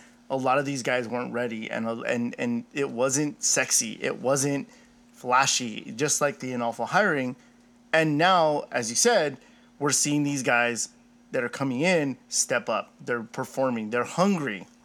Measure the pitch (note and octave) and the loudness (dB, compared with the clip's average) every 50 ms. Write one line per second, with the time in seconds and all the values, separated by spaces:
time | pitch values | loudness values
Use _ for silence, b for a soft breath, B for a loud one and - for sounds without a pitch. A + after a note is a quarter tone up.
0 | B B B B B - C3+ C3+ C3 C3+ C3 C#3+ C#3+ C#3 C#3+ C3 A2 C#3 B2+ B2 | B B B B B -6 -4 -2 0 2 2 2 0 0 -4 -4 -2 0 0 0
1 | A#2+ G#2+ A#2 A#2+ B2 B2 A#2 A#2 B2 A#2+ A2+ A2 A2+ A2 A2 A#2 A2+ A2+ A#2 A#2 | 0 -2 -4 -4 -4 -4 -4 -4 -4 -4 -4 -6 -6 -6 -4 -4 -4 -4 -4 -4
2 | A#2 A#2 B2+ A#2+ A#2+ A#2+ - - B2+ A#2+ A#2+ A#2 A#2+ - - D3 C#3 C#3 B2 A2+ | -2 -2 -2 0 -2 -4 -4 -4 -2 -2 -2 -2 -4 -6 -4 -4 -4 -4 -2 0
3 | B2+ C#3 C3+ C#3+ D3+ D3 - - - - - C#3 C3 - - - - A2 - - | 0 0 0 0 -2 -2 -4 -4 -2 0 0 0 0 2 0 0 0 -2 -6 -6
4 | B2+ C3+ - - - B2 C#3 C#3 C3 C#3+ C#3+ C#3 B2 - B B B B B B | -6 -6 -4 -2 0 0 0 2 2 0 0 -2 -4 -8 B B B B B B
5 | B B _ - - B2 B2 C3 C3+ C3 - - B2+ A2+ G#2+ A2+ - - G#2+ A2+ | B B _ -10 -2 2 4 4 4 4 0 -2 -2 -6 -8 -10 -10 -10 -6 -2
6 | D3 C#3+ - - D3+ C#3+ - - C3 B2+ B2+ B2 A#2+ A#2 A2+ - A#2 - D3 F#3 | -2 0 0 0 0 0 -2 -4 -8 -6 -4 -4 -4 -4 -4 -4 -4 0 2 2
7 | G#3+ G3 D#3 C#3 B2+ B2+ C3 - B B B B B B B B _ _ - D#3+ | 2 2 2 0 -2 -4 -6 -10 B B B B B B B B _ _ 2 2
8 | D#3+ D#3 D3 C#3+ E3+ F#3 F#3+ F3 D#3+ D#3 D3 D3 - - - B2+ A#2 G#2+ A#2+ - | 4 4 4 4 4 6 6 6 6 4 2 0 -2 -4 -4 -4 -4 -2 0 2
9 | - A#3+ A#3+ F#3+ D#3 D3 C3+ - B B B B B B B B C#3+ D3 C3+ - | 4 4 4 4 2 0 -2 -6 B B B B B B B B -2 0 2 2
10 | - D3 D3 D3 D3 C#3+ C#3+ C3+ B2 C#3 B2 A#2+ A#2+ A#2+ A#2+ A2 - - - _ | 2 2 2 2 2 0 -2 -2 0 2 2 4 2 2 0 -2 -6 -8 -10 _
11 | _ _ _ _ _ - - C3 A#2+ A#2+ - - C#3 C#3 B2 B2 D#3 F#3 F#3 E3 | _ _ _ _ _ -6 -4 -2 -2 -2 -2 -4 -2 -2 0 0 2 2 4 2
12 | D3 C#3 B2 - _ - - - - - C3 A#2+ - - A2+ G2+ - - _ - | 2 0 -4 -6 _ -6 -4 -2 0 0 0 -2 0 0 -2 -2 -4 -6 _ -12
13 | C#3 B2 B2 A#2+ A2 - - - C3 - - C3+ C3+ C3 A#2+ A2+ G#2+ G#2+ A2+ A#2+ | -6 -4 -4 -4 -4 -6 -6 -8 -8 -6 -2 0 0 0 0 -2 -4 -2 -2 -2
14 | A#2 - - D#3+ F3+ G3+ G3 E3 C#3+ B2 G#2 F2+ F2+ - _ _ _ | -2 -2 0 2 2 2 2 0 -2 -4 -6 -8 -10 -14 _ _ _